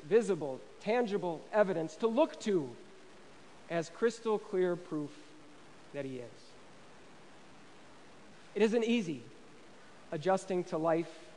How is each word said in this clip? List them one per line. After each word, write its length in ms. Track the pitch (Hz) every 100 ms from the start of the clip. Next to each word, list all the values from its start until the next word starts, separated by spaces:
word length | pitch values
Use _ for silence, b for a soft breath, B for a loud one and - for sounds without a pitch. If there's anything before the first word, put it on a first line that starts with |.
| 147
visible, 540 | 220 196 175 147 131 - -
tangible 600 | 190 240 226 196 180 151 -
evidence 420 | 214 196 170 160 -
to 100 | 226
look 320 | 233 311 -
to 280 | 226 185 131 113 - - - - - - - - -
as 180 | 170 156
crystal 500 | - 233 226 226 208
clear 380 | - 185 180 175
proof 340 | - 156 143 - - - - - - - -
that 120 | 143
he 120 | 135 127
is. 240 | 117 - - - - - - - - - - - - - - - - - - - - - -
It 80 | 208
isn't 220 | 220 233
easy 380 | 226 240 170 131 - - - - - - - - -
adjusting 540 | 165 180 190 - 180
to 140 | 175 160
life 320 | 165 165 165 - -